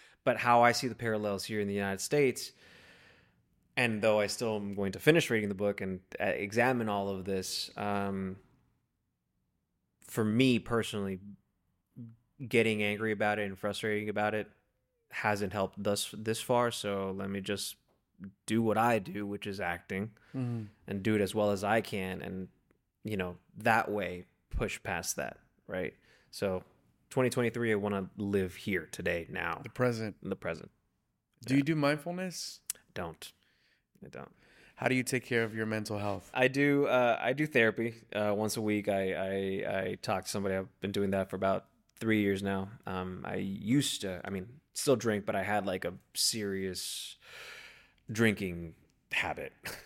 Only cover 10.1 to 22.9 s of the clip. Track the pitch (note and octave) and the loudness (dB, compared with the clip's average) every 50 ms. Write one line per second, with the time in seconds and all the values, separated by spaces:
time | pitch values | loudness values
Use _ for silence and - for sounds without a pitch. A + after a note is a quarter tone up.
10.1 | - A#2+ A2 G#2+ G#2+ A#2+ C3+ C3 B2 A2 - - A#2 A2+ G#2+ - - G#2 G2 G2 | -2 0 2 2 4 6 6 6 4 4 2 0 0 0 0 -2 -4 -4 -4 -4
11.1 | F#2+ F#2 G2+ G2+ G2+ - _ _ _ _ _ _ _ _ _ _ _ B2+ A#2+ A2+ | -4 -6 -8 -14 -18 -18 _ _ _ _ _ _ _ _ _ _ _ -18 -18 -16
12.1 | A2+ - _ _ _ - C#3 A2 B2 A#2 A2+ A2+ G#2+ G#2+ G#2 G#2 G#2 G#2 A2 A2 | -18 -20 _ _ _ -14 -4 2 4 4 4 4 4 2 0 0 0 0 0 0
13.1 | G#2+ G2 G#2+ G#2 G#2 G#2+ G#2 G2 F#2+ F#2 - G#2 G2+ - - G#2+ G#2 G#2 G#2+ G#2+ | 0 2 2 2 2 0 -2 -4 -4 -4 -4 -4 -4 -2 -2 -2 0 0 -2 -2
14.1 | G2+ G#2 G#2+ G#2+ G#2+ G#2+ G#2 - - _ _ _ _ _ _ _ _ _ _ _ | -2 0 0 0 0 -2 -4 -6 -12 _ _ _ _ _ _ _ _ _ _ _
15.1 | - - - A2 G#2 G2+ G#2 F#2 G2+ G2+ F#2+ F#2+ - - G2+ G#2 G2+ G2+ - - | -6 -2 0 2 2 2 0 -2 0 0 -2 -2 -2 -2 -2 0 0 0 -2 -4
16.1 | - G#2 G#2+ A2 A2 - - - B2 A#2+ A#2+ A#2+ - - - G#2 G2+ G2 G2 F#2+ | -8 -6 -4 -2 -2 -2 0 2 2 4 2 2 0 -2 -4 -2 -2 -2 -2 -4
17.1 | F#2+ G2 G2 G2 G2 G2+ F#2+ G2+ G2+ G2 - - - - _ _ _ _ _ _ | -4 -4 -4 -4 -4 -4 -2 -2 -4 -4 -4 -8 -10 -14 _ _ _ _ _ _
18.1 | _ - - - - _ _ - A2 A#2 A2+ A2 G#2 A2 A2+ A#2+ A#2+ G#2+ F#2+ - | _ -18 -16 -16 -18 _ _ 0 2 2 2 4 4 4 4 4 4 2 0 -2
19.1 | F#2+ G#2 G#2 G2+ G2+ G2+ - G#2 G2 G2 F#2 F2 E2+ F2 - - G2 F#2+ G#2 A2+ | -6 -8 -6 -6 -6 -6 -6 -8 -6 -4 -4 -4 -4 -4 -6 -6 -4 -4 -4 -6
20.1 | - _ _ - - C3+ B2+ A#2+ A#2+ A2+ G#2+ G2+ - _ _ - G2+ G2 F#2+ A2 | -8 _ _ -12 -8 -6 -4 -4 -4 -6 -8 -10 -14 _ _ -8 -6 -2 0 2
21.1 | G#2+ G#2 G2+ F#2+ - G#2+ G#2 G#2 G2+ F#2 G2+ G2+ A2+ A2+ G2+ - - G2 F#2+ F#2+ | 4 4 2 2 2 2 2 2 2 2 2 2 2 2 0 0 -4 -4 -4 -4
22.1 | F#2+ - - F#2 F#2+ F#2+ F#2 - _ _ _ _ _ _ _ _ | -6 -6 -6 -8 -8 -8 -10 -12 _ _ _ _ _ _ _ _